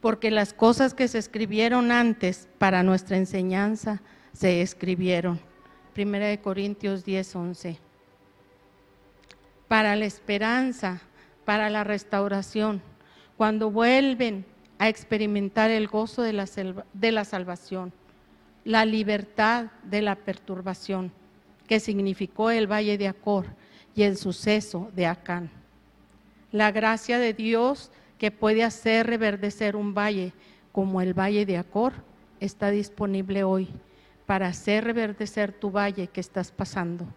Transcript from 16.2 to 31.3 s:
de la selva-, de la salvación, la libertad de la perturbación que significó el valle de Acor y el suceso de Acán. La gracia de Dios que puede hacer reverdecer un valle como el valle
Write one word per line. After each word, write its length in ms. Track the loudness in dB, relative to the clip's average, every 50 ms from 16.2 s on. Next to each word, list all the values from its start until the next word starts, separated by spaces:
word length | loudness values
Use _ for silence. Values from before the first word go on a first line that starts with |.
| -2
de 100 | -2 -2
la 140 | -2 -4
selva-, 380 | -6 -6 -8 -8 -8 -8 -10 -14 _ _
de 200 | 0 0 2 2
la 120 | 0 -2
salvación, 680 | -2 -6 -6 -6 -6 -10 -12 -10 -10 -8 -8 -8 -10 -14 _ _ -20 _ _ _ _ -20 _ _ _ _ _ _
la 200 | 2 4 4 4
libertad 840 | 4 2 0 0 0 -2 -2 -4 -8 -2 2 2 2 2 0 -2 -8 -14 -18 -12
de 200 | -4 -2 -2 0
la 120 | 0 -2
perturbación 1000 | -4 -4 -8 -8 -8 _ -10 -10 -8 -6 -8 -10 -10 -6 -6 -4 -4 -4 -6 -10 -14 -20 -20 _ -20 _ _ -20 _ _
que 140 | 0 0 0
significó 720 | 2 0 -2 0 0 0 -2 -2 -6 -8 -4 -2 0 2
el 200 | 2 2 2 0
valle 280 | 0 0 0 0 0 0
de 100 | -2 -4
Acor 380 | -4 -4 -2 0 0 0 -2 -4 -10 -18 -20 _ -20 -20 -20 _ _
y 80 | 2 2
el 140 | 2 2
suceso 720 | 0 -4 -6 -6 -2 0 2 2 2 0 -4 -8 -8 -8 -8 -4
de 120 | -2 0
Acán. 440 | 0 -2 -4 -6 -8 -8 -8 -8 -10 -14 -18 -20 _ _ _ _ _ _ _ _ _ _ _ _ _ _ _ -18 _
La 200 | 0 2 2 4
gracia 480 | 4 2 2 2 0 0 0 0 0 2
de 140 | 2 0 -2
Dios 580 | -2 -2 0 2 2 2 2 0 -2 -8 -20 -20 -20 -20 _ _ _
que 120 | -2 -2
puede 320 | -2 2 2 4 4 4 4
hacer 440 | 2 0 -2 0 2 4 4 4
reverdecer 680 | 2 0 0 0 0 0 0 -4 -6 -4 -2 -2 -2 -2
un 200 | -2 -4 -2 -2
valle 380 | 0 0 0 0 -2 -4 -6 -8 -14 -20 -20 -20 _ _ _
como 300 | _ -2 -2 0 0 0
el 120 | 0 0 0
valle 340 | 0 0 2